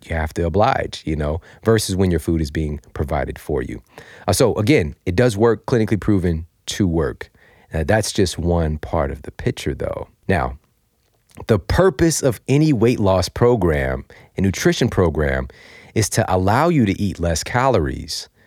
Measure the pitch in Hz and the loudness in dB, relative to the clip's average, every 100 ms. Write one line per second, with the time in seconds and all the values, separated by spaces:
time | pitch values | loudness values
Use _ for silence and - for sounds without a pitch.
0 | - 82 80 - 85 90 113 - - - | -6 -4 -4 -2 -2 2 2 0 -4 -8
1 | - 76 76 80 - - - 113 - 92 | -6 -4 -2 -4 -8 -6 0 2 2 0
2 | 95 82 - 82 76 76 78 73 - - | 2 2 0 -2 -2 -4 -4 -6 -10 -8
3 | 73 73 67 - - 73 58 57 - - | -4 -4 -4 -8 -6 -6 -6 -10 -16 -20
4 | - - - 98 120 - 107 147 78 - | -20 -10 -2 2 2 2 2 2 2 -4
5 | - 90 123 101 117 107 - 123 107 107 | -4 2 2 4 2 2 0 0 2 0
6 | - 101 87 82 82 _ - - 98 82 | 0 0 0 -2 -6 _ -8 -2 0 0
7 | 73 - - _ _ _ _ 80 78 107 | -2 -4 -14 _ _ _ _ -4 0 0
8 | 98 - 95 - 87 85 80 76 - 85 | 0 0 -2 -2 0 0 0 -4 -4 -4
9 | 69 67 - - - - - 69 - - | -4 -6 -12 -8 -6 -6 -6 -6 -6 -8
10 | - _ - 92 62 69 _ _ _ _ | -12 _ -4 -2 -2 -6 _ _ _ _
11 | _ _ _ - - 107 - - 190 - | _ _ _ -8 0 0 2 2 2 2
12 | 170 156 139 - - 139 156 127 113 117 | 0 0 -2 -2 0 2 4 2 2 2
13 | 101 95 87 - 120 123 87 73 65 65 | 2 2 0 2 2 4 2 0 -2 -4
14 | - - - - 95 87 180 170 120 - | -8 -20 -12 -2 -2 2 0 2 0 2
15 | 87 76 73 65 65 - - - - - | 0 2 -2 -2 -6 -12 -20 -20 -8 -2
16 | 107 - - 92 92 113 165 160 107 90 | -2 0 0 2 2 2 2 2 2 0
17 | 101 - 85 82 - 123 131 113 71 64 | -2 -2 -2 -2 -2 0 2 2 0 -4
18 | - - - _ | -8 -12 -12 _